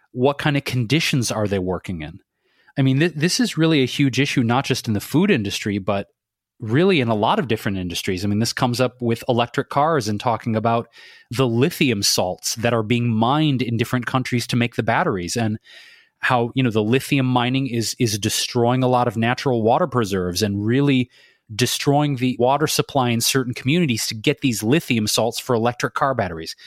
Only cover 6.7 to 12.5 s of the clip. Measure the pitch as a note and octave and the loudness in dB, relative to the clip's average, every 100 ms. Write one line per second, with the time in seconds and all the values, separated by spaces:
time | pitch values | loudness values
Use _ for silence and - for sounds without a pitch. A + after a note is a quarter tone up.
6.7 | B2+ F#3+ F3 A#2+ A2 A2+ G#3+ C3 A2 A2 | 2 2 2 2 2 2 2 0 -2 -2
7.7 | G2 F2+ F2 - F#2 G#2 G#2 A#2 - B2+ | -4 -4 -6 -4 -2 0 0 0 0 0
8.7 | A#2+ B2+ - A#2+ A2+ - A#2 A#2 - - | 0 -2 -2 -4 -2 0 0 0 -2 -2
9.7 | C#3+ D3+ D#3 G#2 G#2 B2+ A2 A#2+ A2 A2+ | 0 2 0 -2 -2 -2 -2 -2 0 0
10.7 | A#2 A2+ - - - - A#2 C3 A#2 D#3 | 0 -4 -12 -20 -20 -8 0 2 2 2
11.7 | - C#3+ G#2 G2 - F#2 F2+ - | 2 0 2 0 0 -2 -4 -8